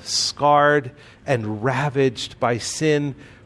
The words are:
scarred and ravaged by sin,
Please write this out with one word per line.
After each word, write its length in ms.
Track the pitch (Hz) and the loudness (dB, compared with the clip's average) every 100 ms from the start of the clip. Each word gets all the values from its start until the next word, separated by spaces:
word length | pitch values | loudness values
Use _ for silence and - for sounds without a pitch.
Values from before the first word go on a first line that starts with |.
| - | -6
scarred 880 | - - - 147 147 147 147 131 - - - - | -4 -4 0 4 4 4 2 -2 -16 -20 -14 -4
and 340 | 123 107 107 | -2 -2 -4
ravaged 800 | 127 127 147 135 135 113 - - | -2 -2 -2 2 0 0 -12 -4
by 180 | 120 120 | -2 -2
sin, 580 | - - 156 147 147 127 - - | -4 -2 0 0 -2 -8 -18 -16